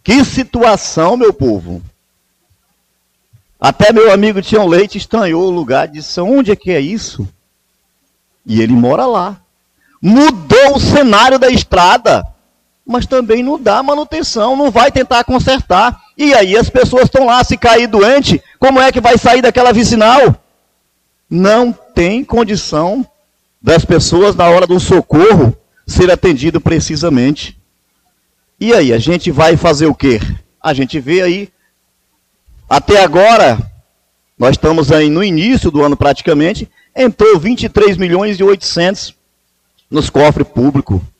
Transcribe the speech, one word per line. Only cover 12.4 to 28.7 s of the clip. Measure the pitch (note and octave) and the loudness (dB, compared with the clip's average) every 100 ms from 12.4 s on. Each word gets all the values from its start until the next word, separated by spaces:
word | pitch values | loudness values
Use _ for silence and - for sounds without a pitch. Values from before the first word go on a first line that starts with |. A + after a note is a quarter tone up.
| _ _ _ _ - | _ _ _ _ -8
mas | A#3+ - | -6 -2
também | C4 A3+ A3+ | -4 0 -2
não | B3 D#4 | -2 -4
dá | A3 G#3+ | -2 -2
manutenção, | C4+ D4 D4+ - D4 A#3 A3 C4+ | -2 -4 -6 -8 -8 -4 -2 0
não | C#4+ | 0
vai | A3+ C#4 | 2 0
tentar | C#4 B3+ A#3+ A#3+ | 0 -2 -2 -2
consertar. | B3+ - C4 - F3+ A#3 - _ - | -2 -2 -4 0 0 0 -4 _ -4
E | D4 | 2
aí | C4 F#3+ G#3 | 2 2 0
as | - | 0
pessoas | B3+ B3 B3+ | 0 0 2
estão | A#3+ C4 B3+ | 2 2 2
lá, | B3 | 0
se | B3 A#3+ | 0 -2
cair | A#3+ A3+ A#3 | 2 2 2
doente, | G#3 G#3 C#4 - F3 _ _ | 2 2 2 0 -4 _ _
como | C4 C4 | 0 2
é | C4 | 2
que | B3+ | 2
vai | A#3 A#3+ | 0 2
sair | B3+ A#3+ | 2 2
daquela | B3 B3 B3 | 2 2 0
vicinal? | A3 A3 A3+ G#3+ B3+ G3 G#2+ _ _ _ _ _ _ _ _ _ | 2 0 2 4 4 2 0 _ _ _ _ _ _ _ _ _
Não | E3 F#3+ A3 A#3+ | -2 2 2 0
tem | - _ - F3 A3+ | -6 _ -4 -2 -4
condição | - A3+ A3 G#3 - D#3 E3+ A#3+ - _ _ _ _ _ | -4 -2 -2 -4 -6 -4 -4 -6 -8 _ _ _ _ _
das | A#2 E3 | 0 0
pessoas, | - E3+ - E3+ G3+ F3+ | 2 -2 0 0 0 2
na | F3 | 2
hora | F3 F3+ | 2 2
do | F3+ | -2
socorro, | - F#3 - D3+ G3+ G3+ A#2+ - _ _ - | 0 0 2 2 4 4 0 -2 _ _ -6
ser | - F3+ | 0 0
atendido | F3 F#3 C#3 D3+ D#3+ | 2 0 0 -2 -4
precisamente. | - E3 - D3+ E3+ C3 B2+ D3 - - _ _ _ _ _ _ _ _ _ _ | -2 -4 -4 -6 -2 0 0 -4 -10 -20 _ _ _ _ _ _ _ _ _ _
E | G#3 | 0